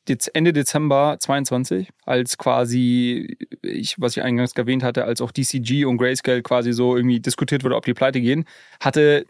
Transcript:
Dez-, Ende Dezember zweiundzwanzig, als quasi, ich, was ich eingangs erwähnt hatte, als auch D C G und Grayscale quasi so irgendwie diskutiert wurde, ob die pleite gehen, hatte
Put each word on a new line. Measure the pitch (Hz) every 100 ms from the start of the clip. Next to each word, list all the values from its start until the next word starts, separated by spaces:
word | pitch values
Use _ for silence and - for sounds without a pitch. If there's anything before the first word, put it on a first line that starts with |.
| -
Dez-, | 123 -
Ende | 160 170
Dezember | 147 135 147 151 139 147 143
zweiundzwanzig, | - 143 135 127 131 185 190 _ -
als | 127 123 -
quasi, | 131 123 120 123 123 123 120 120 - - - -
ich, | - - - -
was | 123 -
ich |
eingangs | 127 120 123
erwähnt | - 117 131
hatte, | 127 123 117
als | 120
auch | 120
D | -
C | 127 135
G | 117 139 139
und | 120
Grayscale | 127 131 - 123
quasi | - 123 120
so | 117 123 123
irgendwie | 123 120
diskutiert | 120 - 123 143
wurde, | 131 117
ob | -
die |
pleite | 123 135 131
gehen, | 120 147 165 - - -
hatte | 139 151 147 147